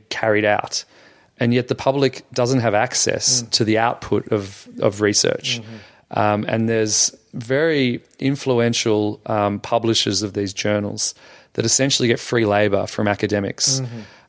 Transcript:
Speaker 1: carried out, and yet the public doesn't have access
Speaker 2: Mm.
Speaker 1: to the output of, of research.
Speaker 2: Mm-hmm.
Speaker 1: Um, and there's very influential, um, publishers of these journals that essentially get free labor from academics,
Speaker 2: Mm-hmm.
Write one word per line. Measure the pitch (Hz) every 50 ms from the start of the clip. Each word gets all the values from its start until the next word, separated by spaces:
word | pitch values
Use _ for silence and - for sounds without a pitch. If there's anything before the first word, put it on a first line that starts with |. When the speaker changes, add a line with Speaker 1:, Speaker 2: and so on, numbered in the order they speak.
| - _
Speaker 1:
carried | - - - 113 107 104 104
out, | 104 104 - - - - - - - - - - - - _ _ _ _ _
and | 127 120 120
yet | 123 120 -
the | 123
public | - - 139 135 143 139 131 - - - _ -
doesn't | - 123 120 135 131
have | 113 117 101
access | 104 117 120 - - - - - - - - 123 - 117
Speaker 2:
Mm. | 110
Speaker 1:
to | - - 117
the | 104 107 110
output | 113 120 123 - - - - 104 - -
of, | - 107 98 98 98 - - - - 240
of | - 113 98 101
research. | 104 104 104 - - - - - - 131 127 120
Speaker 2:
Mm-hmm. | 110 110 113 110 101 - - _ _ _
Speaker 1:
Um, | - - 107 104 104 104 107 107
and | 110 113 113 113
there's | 113 113 110 107 107 - - - - - _ _ -
very | - 117 113 131 139 156 165 156 143 135 123 117 - - _ - _
influential, | - 135 143 143 - 139 127 117 117 117 113 - - 120 107 107 107 104 107 - -
um, | - 113 107 104 101 101 101
publishers | - - 120 117 110 113 110 - - 117 101 92 107
of | 104 95
these | 104 101 95 95
journals | - - 107 104 104 101 101 104 107 - - - - - - - - - _ _
that | - -
essentially | 117 - - 131 139 131 - 127 117
get | 117 123
free | - - - 120 113
labor | 104 101 101 107 104 98 98 101
from | 101 - - 107 104
academics, | 101 - - 101 101 101 98 98 - - - - 131 135
Speaker 2:
Mm-hmm. | 131 120 117 113 107 - - - -